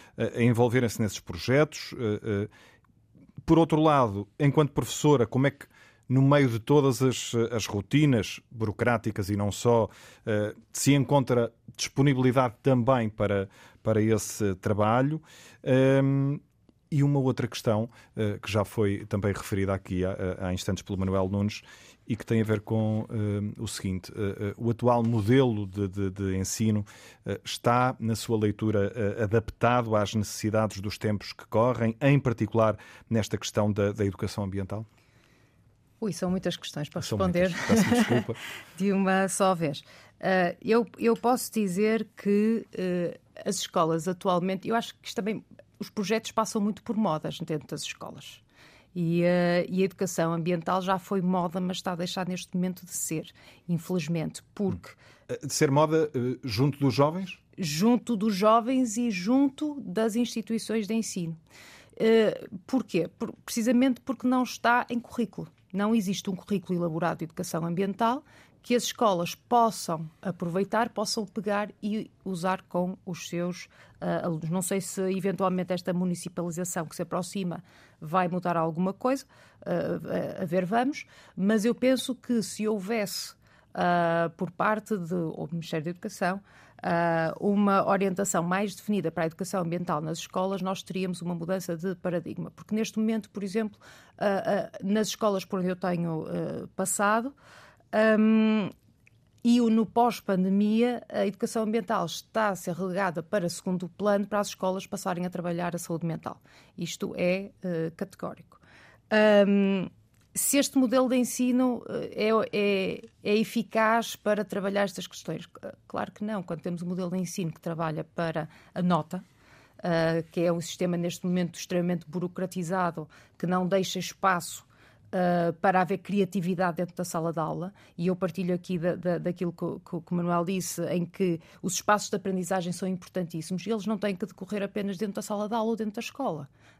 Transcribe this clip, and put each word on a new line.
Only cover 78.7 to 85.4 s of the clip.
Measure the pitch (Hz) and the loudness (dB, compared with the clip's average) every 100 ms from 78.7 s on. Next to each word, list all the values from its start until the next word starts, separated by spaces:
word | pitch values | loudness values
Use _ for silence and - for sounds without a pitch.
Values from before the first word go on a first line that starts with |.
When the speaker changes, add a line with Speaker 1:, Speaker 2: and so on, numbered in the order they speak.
| 160 185 | 0 -2
Speaker 2:
coisa, | 196 254 269 - - - - | 0 -2 -2 -6 -20 -20 -12
ah, | - 175 160 170 160 180 - - | -4 -2 -2 -4 -4 -4 -4 -6
a, | |
a | 190 | -2
ver | 185 175 | -2 0
vamos, | 226 269 302 - - - - | 0 0 -4 -12 -20 -14 -2
mas | 190 220 | 2 4
eu | 226 233 | 2 2
penso | 254 262 - 247 | 2 2 -2 -8
que | - 233 | -2 -2
se | - - 214 | -2 -4 -2
houvesse, | 214 185 226 202 - - - _ _ _ | -2 -2 -4 -4 -6 -10 -16 _ _ _
ah, | 185 175 175 170 170 170 165 | -2 2 4 4 2 0 -2
por | 175 | -6
parte | - 214 214 214 208 | 0 0 0 -2 -6
de, | 165 | -4
ou | 180 160 - | -4 -4 -6